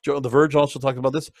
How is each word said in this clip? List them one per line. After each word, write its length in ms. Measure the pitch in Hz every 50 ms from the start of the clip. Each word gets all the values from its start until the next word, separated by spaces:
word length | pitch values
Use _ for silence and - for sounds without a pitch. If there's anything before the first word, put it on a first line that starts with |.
Joe, 180 | - 147 143 143
The 80 | 131 120
Verge 260 | 120 143 156 147 143
also 240 | 147 147 139 - 135
talked 200 | 131 135 123 127
about 140 | 131 131
this. 180 | 135 156 151 - _ _